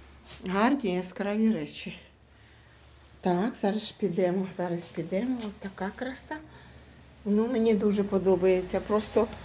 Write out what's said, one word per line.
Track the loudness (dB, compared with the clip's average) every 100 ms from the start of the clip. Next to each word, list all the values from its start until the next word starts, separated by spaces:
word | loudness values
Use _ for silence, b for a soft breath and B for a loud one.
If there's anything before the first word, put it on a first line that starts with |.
| B B B -12 -4
гарні | 2 4 4 0 -2
яскраві | -4 -4 -2 2 2
речі. | 2 -4 -8 -12 -14 -20 _ _ b b b b b b b -20 -4
Так, | 0 2 0 0
зараз | -2 0
ж | -4 -4
підемо, | -2 2 2 2 -2 -4
зараз | -4 -4 -6
підемо. | -8 -4 -2 -2 -4 -6
От |
така | -10 -12 -8 -8 -6
краса. | -8 -8 -8 -10 -12 B B B B B -20 -10 0
Ну, | 2 2
мені | 2 4
дуже | 4 4 2
подобається. | 2 2 4 4 6 4 2 -4
Просто | 0 0 2 0 0 -4